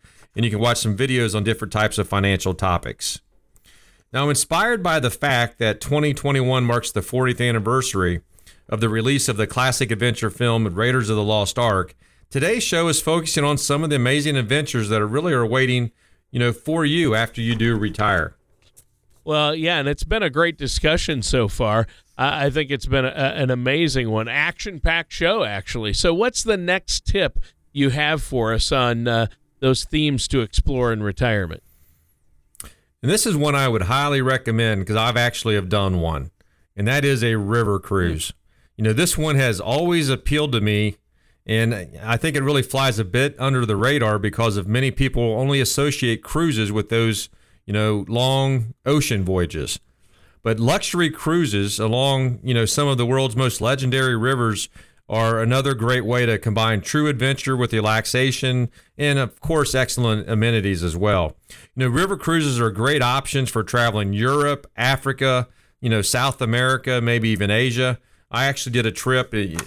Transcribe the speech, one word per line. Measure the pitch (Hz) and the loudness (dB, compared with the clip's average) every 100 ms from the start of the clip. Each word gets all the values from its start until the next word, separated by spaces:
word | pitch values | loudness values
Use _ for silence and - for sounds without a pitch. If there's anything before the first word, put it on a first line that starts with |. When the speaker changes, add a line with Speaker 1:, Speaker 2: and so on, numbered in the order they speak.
| - - - | -20 -20 -12
Speaker 1:
and | - | -2
you | 117 | -2
can | 104 | 2
watch | 117 117 | 2 2
some | 113 101 | 0 0
videos | 131 127 113 | 0 0 0
on | 107 | 0
different | 101 107 98 | -2 -2 -2
types | 110 107 - | 0 0 0
of | 98 | -2
financial | 101 98 92 95 | 2 2 2 0
topics. | 90 95 87 57 - - - _ _ _ _ _ - - _ _ | 0 0 0 -2 -8 -8 -8 _ _ _ _ _ -20 -20 _ _
Now, | 131 143 | -2 0
inspired | 139 - 165 226 233 | 0 0 0 0 0
by | 175 160 | 0 0
the | 123 | 0
fact | - 143 123 117 - | -2 0 0 0 0
that | 113 - | -2 -2
twenty | - 147 151 | -2 0 0
twenty-one | 139 143 135 127 127 | 0 0 0 2 2
marks | 120 120 - | 2 0 -2
the | 104 | -4
fortieth | - 127 127 120 | -2 0 0 2
anniversary | 120 113 104 131 123 95 90 85 - - - - - | 0 0 0 0 0 0 0 0 -6 -20 -20 -20 -6
of | 110 | -2
the | 113 | 0
release | 110 117 139 - | 0 0 0 0
of | 104 | -2
the | 104 | -2
classic | - 127 123 113 | 0 0 0 -2
adventure | 107 120 110 110 | 0 0 0 -4
film | - 120 117 107 | 0 0 2 0
Raiders | 85 120 127 107 | 0 0 0 0
of | 107 | 0
the | |
Lost | 104 107 98 - | 2 0 0 0
Ark, | 117 95 90 - _ _ - | 2 2 -2 -8 _ _ -8
today's | 135 160 233 | -2 0 0
show | - 170 170 | 0 0 2
is | 156 | 0
focusing | - 170 165 - | 0 0 0 0
on | 143 143 | 0 0
some | - 143 | 0 -2
of | 160 | 0
the | 143 | 0
amazing | 123 147 151 135 | 2 0 0 -2
adventures | 107 143 143 123 104 | 0 -2 0 -2 0
that | 110 | 0
are | 107 | 0
really | 127 170 | 0 0
are | 131 | 0
waiting, | 113 127 131 123 117 - _ _ _ | 2 0 2 0 -2 -6 _ _ _
you | 120 | -2
know, | 120 | 0
for | 110 - 160 147 | -2 -2 0 0
you | 165 156 | 2 2
after | 110 113 - | 0 -2 -4
you | 117 | -2
do | 110 117 110 | 0 2 2
retire. | 104 107 107 92 78 - _ _ _ _ _ _ _ _ | -2 0 0 2 -2 -8 _ _ _ _ _ _ _ _
Speaker 2:
Well, | - 151 147 | -2 0 0
yeah, | 160 160 170 | 0 0 0
and | 139 | 0
it's | 143 | -2
been | 151 220 | -2 0
a | 180 | 0
great | 131 170 160 | 0 0 -2
discussion | 135 - 151 175 - 139 | -4 0 2 2 0 -2
so | 104 131 107 | 0 2 0
far. | - 113 110 110 - _ - | 0 0 2 0 -6 _ -4
I, | 135 151 143 | -2 0 0
I | |
think | 139 139 | 0 -2
it's | 139 123 | -4 0
been | 135 | 0
a, | 127 | 0
an | - 135 - 131 | 0 -2 0 0
amazing | 123 123 147 165 131 117 | 0 0 0 0 0 0
one. | 110 117 | -2 -2
Action-packed | 135 160 - 214 170 165 165 160 | -2 -2 -4 -10 -2 0 0 -2
show, | - 165 220 | -2 0 0
actually. | 120 101 - 120 107 | -2 -4 -6 -6 -4
So | - 180 | 0 2
what's | 170 240 - | 2 0 -2
the | 220 202 | -2 0
next | 175 185 - - - | 0 -2 -2 -6 0
tip | 196 151 - - _ _ | 0 0 0 -4 _ _
you | 143 139 | 0 0
have | 139 151 156 | 2 0 -2
for | - 127 110 | -2 -2 0
us | 110 - | 0 0
on, | 139 123 117 120 | 2 2 0 0
uh, | 113 110 - _ - | 0 0 -4 _ -2
those | 131 131 | 0 0
themes | - 156 151 131 - | 0 0 0 0 0
to | 135 | -2
explore | 110 - - 131 120 | -2 0 0 2 0
in | 110 | 0
retirement? | 104 95 123 107 87 78 - _ _ _ _ _ _ _ _ - - - _ _ | -2 -2 0 0 -2 -8 -16 _ _ _ _ _ _ _ _ -20 -20 -20 _ _
Speaker 1:
And | 127 | 0
this | 214 240 | 0 2
is | 151 | 0
one | 151 | 2
I | 139 131 | 2 2
would | 110 | 2
highly | 90 131 147 139 | 0 0 2 0
recommend | 131 131 117 113 113 101 92 | 2 0 0 0 2 0 0
'cause | 107 | 0
I've | 117 120 | 0 2
actually | 120 - 117 104 | 0 0 0 0
have | 92 | 0
done | 104 98 90 | 0 0 0
one, | 82 76 76 - _ _ _ | 0 -4 -8 -14 _ _ _
and | - 104 | -6 -2
that | 139 | 2
is | 139 131 | 2 2
a | 117 110 | 2 0
river | 101 117 104 98 | 0 2 2 0
cruise. | - 98 87 80 - | 0 0 0 -2 -8
Speaker 2:
Mm. | - _ _ _ - | -12 _ _ _ -2
Speaker 1:
You | |
know, | 110 | 0
this | 110 175 - | 2 0 0
one | 156 139 | 0 2
has | 127 95 | 2 0
always | 101 139 175 170 139 | -2 0 2 0 0
appealed | 131 - 147 151 | -2 0 0 0
to | 117 | 0
me, | 104 104 107 - _ _ _ _ - | 0 0 -2 -4 _ _ _ _ -4
and | 110 113 107 87 - | 0 0 -2 -10 -10
I | 110 123 | -4 -2
think | 160 | 0
it | 143 | 0
really | 135 143 | 0 0
flies | - 135 135 110 | 0 0 0 0
a | |
bit | 95 120 139 147 | -2 0 0 -2
under | 131 131 113 | -2 0 0
the | 101 | 0
radar | 120 147 113 107 | 2 2 2 0
because | 104 107 113 101 | -2 0 0 0
of | 92 | 0
many | 120 131 | 0 0
people | - 135 120 117 110 | 0 0 0 0 0
only | 135 139 | 0 2
associate | 120 - 143 147 123 110 | 0 0 0 0 -2 -2
cruises | - 131 165 113 104 | -4 -2 0 0 0
with | 107 101 | -2 0
those, | 117 113 104 - _ _ _ - | 0 0 0 -6 _ _ _ -4
you | |
know, | 104 107 104 92 | -2 0 0 -2
long | 117 131 135 135 131 113 - | 0 2 2 2 0 -2 -6
ocean | 131 147 139 107 | 0 0 2 0
voyages. | 90 92 85 80 64 - _ _ _ _ - _ | 0 0 0 -4 -6 -8 _ _ _ _ -20 _
But | 113 110 | -4 0
luxury | 117 196 - 175 165 | 2 0 0 0 -2
cruises | - - 170 147 101 101 107 | -2 -2 0 2 0 -2 -2
along, | 110 120 139 135 131 120 | -2 0 2 2 0 -2
you | 127 | 0
know, | 117 | 0
some | 110 - 143 | 2 2 0
of | 127 | 2
the | 120 | 2
world's | 135 135 113 | 2 0 0
most | 131 - | 0 0
legendary | 113 135 131 131 131 117 | -2 0 0 0 0 0
rivers | 120 131 113 98 - - - _ - | 0 0 0 -2 -6 -12 -20 _ -6
are | 110 113 113 | -2 0 2
another | 113 131 139 | 2 2 0
great | 123 117 127 | 0 0 0
way | 107 123 120 | 0 0 2
to | 107 | 0
combine | 117 104 113 107 | 0 2 2 0
true | - 151 151 | 0 0 0
adventure | 127 131 135 - 131 | 0 0 -2 -2 -2
with | 120 | 0
relaxation | 110 107 110 - 127 131 123 131 127 117 - _ - | 0 0 0 0 0 0 0 -2 0 -2 -6 _ -4
and, | 143 143 | 0 0
of | 123 - | -2 -4
course, | 156 160 139 | -2 0 2
excellent | 131 127 - 117 107 98 | 0 0 0 0 0 0
amenities | 110 117 117 98 90 | 0 2 2 0 0
as | 87 82 | -2 0
well. | 104 95 80 - - - - | 2 2 0 -4 -20 -20 -12
You | - | -4
know, | 127 | 0
river | 131 190 190 | 2 0 -2
cruises | - 165 147 120 | 0 0 0 0
are | 117 | 0
a | |
great | 98 127 147 | 0 0 2
options | 123 135 - 139 127 | 2 0 -2 -2 -2
for | 113 | -2
traveling | - 123 120 107 98 | 0 2 2 2 0
Europe, | 101 120 143 143 139 - - | 0 2 2 0 -2 -6 -4
Africa, | 123 135 135 131 135 127 120 _ _ - | 0 0 -2 0 2 0 -2 _ _ -6
you | 120 | 0
know, | 110 | 0
South | 101 123 131 127 | 2 0 0 0
America, | 117 120 127 131 131 127 | 0 2 2 0 0 0
maybe | 117 120 113 | 0 0 0
even | 104 101 | 0 0
Asia. | 107 127 117 127 123 _ _ _ | 2 0 0 -2 -4 _ _ _
I | 117 | -4
actually | 135 135 131 | -2 -2 -2
did | 120 | -2
a | 113 | -2
trip, | - 127 127 127 107 95 82 | -2 0 0 0 -4 -4 -6